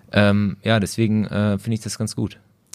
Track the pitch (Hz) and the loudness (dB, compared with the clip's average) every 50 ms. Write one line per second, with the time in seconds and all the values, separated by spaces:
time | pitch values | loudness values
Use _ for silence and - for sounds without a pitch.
0 | _ - - 101 104 101 101 104 104 98 - - - 110 113 110 95 87 - 113 | _ -2 2 4 4 4 4 4 2 0 -2 -4 -2 0 2 2 0 0 -2 0
1 | 113 104 107 107 101 - - 101 104 107 101 98 - 113 110 110 - 101 - - | 0 2 2 0 0 0 -2 0 0 0 0 -2 -2 -4 -6 -4 -6 -8 -8 -6
2 | 110 104 - - 110 107 - - _ _ _ _ _ _ | -6 -6 -4 -4 -6 -6 -6 -10 _ _ _ _ _ _